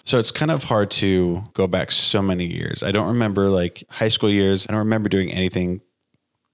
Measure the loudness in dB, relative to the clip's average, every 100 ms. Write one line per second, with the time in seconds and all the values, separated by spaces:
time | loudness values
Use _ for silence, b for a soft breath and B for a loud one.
0 | -2 0 0 0 0 -2 0 0 2 0
1 | 2 2 2 -2 -4 -2 0 0 -2 -2
2 | 0 0 0 -2 -4 -6 -6 -6 -2 0
3 | 0 0 0 2 2 2 0 -4 -14 -2
4 | 0 2 2 2 2 2 0 -2 0 0
5 | 0 0 -2 -2 -2 0 -2 -4 -10 _
6 | _ _ _ _ _